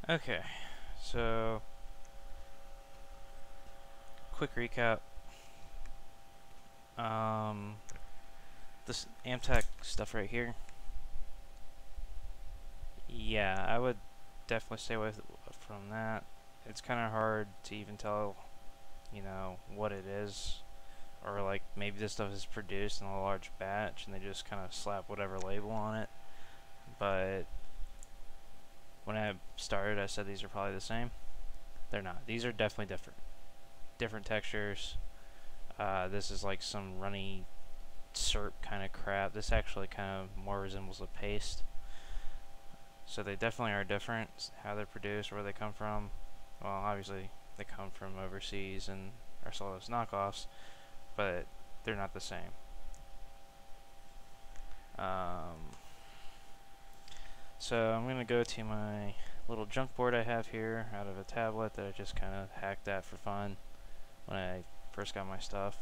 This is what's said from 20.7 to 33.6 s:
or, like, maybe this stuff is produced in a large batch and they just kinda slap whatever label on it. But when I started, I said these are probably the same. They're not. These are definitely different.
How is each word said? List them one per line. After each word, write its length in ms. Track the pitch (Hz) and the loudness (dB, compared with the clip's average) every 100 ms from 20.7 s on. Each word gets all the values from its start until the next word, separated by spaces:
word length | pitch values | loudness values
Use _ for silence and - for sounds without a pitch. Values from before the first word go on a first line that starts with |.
| - - - - - | -6 -6 -4 -4 -4
or, 180 | - 101 | -4 0
like, 200 | 98 98 - | 2 2 0
maybe 260 | - 101 101 | 0 0 0
this 120 | 107 | -2
stuff 220 | - 104 | 0 -2
is 100 | 98 | 0
produced 560 | - 113 104 98 104 - | 0 0 0 2 4 4
in 80 | 98 | 4
a 140 | 98 | 0
large 280 | 98 95 - - | 2 2 0 -6
batch 460 | 95 101 104 - - | -2 0 0 -2 -2
and 80 | |
they 60 | 98 | -2
just 240 | 98 95 | -2 -4
kinda 240 | - 101 92 | -4 -2 -2
slap 380 | - 101 101 - | -2 0 -2 -2
whatever 320 | 143 98 95 | -2 -2 2
label 320 | 92 - 104 | 6 6 6
on 240 | 110 107 110 | 2 2 0
it. 140 | 110 - - - - - - - - - | -2 -4 -4 -2 -2 -4 -10 -12 -10 -2
But 440 | 101 95 95 95 - - - - - - - - - - - - - - - - - | 2 4 2 0 0 2 2 4 2 0 -8 -4 -2 -2 -4 -6 -6 -8 -8 -6 -4
when 100 | 107 | 0
I 200 | 107 92 - - | 0 -2 -4 -4
started, 420 | - 101 101 104 | 2 4 4 4
I 100 | 98 | 2
said 200 | - 101 | 0 -2
these 160 | 98 | -2
are 60 | 98 | -2
probably 240 | 104 98 | 0 0
the 80 | 95 | -2
same. 300 | - 113 117 - - - - - - - - | 0 2 2 2 2 4 4 2 -2 2 4
They're 100 | 101 | 4
not. 240 | 95 87 - | 2 -2 0
These 180 | 113 | 0
are 80 | 120 | 0
definitely 420 | 107 107 - 98 | 2 2 2 -2
different. 260 | 92 - - - - - - | -2 -2 -2 -2 0 -2 -4